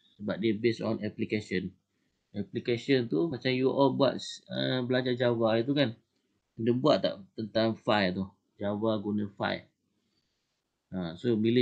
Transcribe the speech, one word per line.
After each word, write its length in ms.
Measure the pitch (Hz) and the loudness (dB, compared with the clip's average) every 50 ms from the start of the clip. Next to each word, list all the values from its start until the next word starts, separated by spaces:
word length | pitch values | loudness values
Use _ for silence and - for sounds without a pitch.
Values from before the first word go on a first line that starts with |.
| _ _ _ | _ _ _
Sebab 240 | _ 101 104 87 85 | _ -6 -6 -4 0
dia 160 | 107 113 107 | 0 0 0
based 260 | 104 117 120 107 - | 2 0 0 0 0
on 220 | 110 107 110 101 | -2 -4 -4 -2
application. 720 | 101 107 - - 110 101 110 107 - - 101 92 92 90 - _ _ _ _ _ _ _ _ _ _ _ | -4 -8 -6 -6 -4 -4 -4 -4 -4 -4 -4 -4 -4 -4 -10 _ _ _ _ _ _ _ _ _ _ _
Application 800 | - 104 98 - - 120 117 123 120 117 - - 139 131 120 117 | -10 -10 -8 -6 -8 -6 -2 -2 -4 -2 2 2 2 2 2 0
tu 160 | 143 156 170 | 0 0 0
macam 240 | 165 139 113 - 131 | -2 -4 -2 -2 0
you 160 | 127 127 131 | 0 2 2
all 260 | 131 - 131 139 135 | 2 4 4 4 4
buat, 220 | 131 127 139 127 - 196 - - - - _ | 4 4 2 2 2 -2 -10 -12 -14 -14 _
uh, 340 | - 123 127 135 135 131 127 123 | -8 -4 -2 -2 0 0 -2 -2
belajar 320 | 120 127 127 127 127 123 120 | 0 0 0 0 0 0 2
Java 400 | 127 120 120 113 113 110 110 113 | 2 2 2 2 2 2 2 2
itu 160 | 113 143 139 | 2 0 2
kan. 240 | 147 139 110 117 - _ _ _ _ _ _ _ _ _ _ _ | 2 0 0 -2 -8 _ _ _ _ _ _ _ _ _ _ _
Dia 180 | - 113 120 | -2 0 2
buat 300 | 120 127 135 151 - 98 | 2 4 4 4 4 4
tak 180 | - - - 101 101 _ _ | 2 -2 -4 -4 -14 _ _
tentang 400 | - 113 104 - 110 110 113 107 | -10 -10 -2 0 2 2 2 0
file 380 | - _ 123 110 104 98 92 90 | -2 _ 2 2 4 4 2 0
tu? 100 | 95 95 95 - _ _ _ _ | -2 -6 -6 -10 _ _ _ _
Java 400 | - 104 101 104 104 110 113 107 107 | -6 -4 -4 -2 0 0 0 0 0
guna 260 | 98 104 104 104 104 98 - | -2 -2 -2 -2 -4 -4 -6
file. 320 | - 104 101 95 85 - _ _ _ _ _ _ _ _ _ _ _ _ _ _ _ _ _ _ _ _ _ _ _ _ _ - | -4 -4 -4 -4 -4 -8 _ _ _ _ _ _ _ _ _ _ _ _ _ _ _ _ _ _ _ _ _ _ _ _ _ -8
Ha, 240 | 95 87 82 82 87 | -8 -6 -8 -8 -4
so 160 | - 123 117 | 0 0 0
bila 240 | 107 107 113 120 127 | 2 2 4 4 4